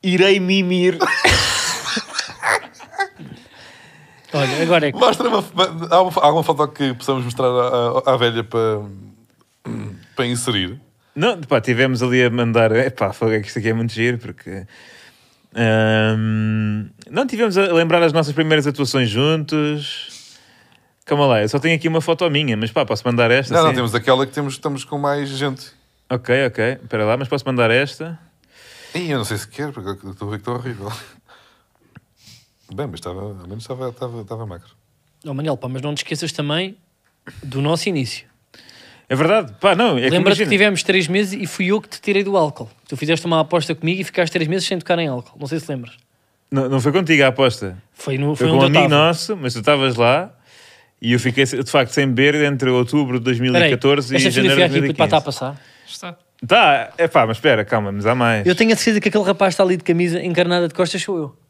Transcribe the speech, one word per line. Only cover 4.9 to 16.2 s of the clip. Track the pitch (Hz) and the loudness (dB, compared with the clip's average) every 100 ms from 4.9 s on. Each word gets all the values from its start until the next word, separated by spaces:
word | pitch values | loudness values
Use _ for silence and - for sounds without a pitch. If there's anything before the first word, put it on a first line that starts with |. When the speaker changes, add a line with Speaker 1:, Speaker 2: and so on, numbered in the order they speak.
Speaker 2:
que | 131 | 2
Speaker 3:
Mostra-me | 240 - 247 220 | 2 2 0 -2
a | |
f-, | - 180 185 165 165 | -2 -2 -2 -2 2
há | 170 | 4
uma, | 185 170 | 4 4
há | 147 | 2
alguma | 156 | 2
foto | 160 147 147 | 0 0 -2
que | - 139 123 | 0 -4 -4
possamos | - 131 | -4 -2
mostrar | 123 120 127 | -4 0 0
à, | 123 123 127 120 123 135 | 2 2 0 0 0 2
à, | |
à | 127 | 2
velha | 120 117 | 2 0
para, | 107 117 110 107 104 98 101 - _ _ _ _ - 113 104 92 - - | -4 -2 0 -2 -6 -16 -20 -20 _ _ _ _ -12 -10 -10 -14 -16 -6
para | 123 | -4
inserir? | 120 - 104 90 127 _ _ _ - | -2 -2 -2 -4 -8 _ _ _ -2
Speaker 1:
Não, | 208 196 | 0 -2
pá, | 147 131 | 0 0
tivemos | 110 117 131 127 | 0 2 2 2
ali | 123 127 | 0 2
a | 123 | 2
mandar, | 120 117 117 113 | 2 0 4 4
"Epá, | 110 131 123 98 | 4 0 -2 -4
fogo, | - 113 | 0 -2
é | 110 | -2
que | 104 | -4
isto | 127 | -4
aqui | 110 | -2
é | |
muito | 113 113 | -2 -4
giro", | 110 117 120 | -2 -2 -2
porque, | - 87 - 95 92 - - - - _ _ _ _ | -8 -16 -14 -14 -14 -20 -20 -20 -20 _ _ _ _
ahm, | 113 113 110 110 110 110 110 | -2 2 4 4 2 2 0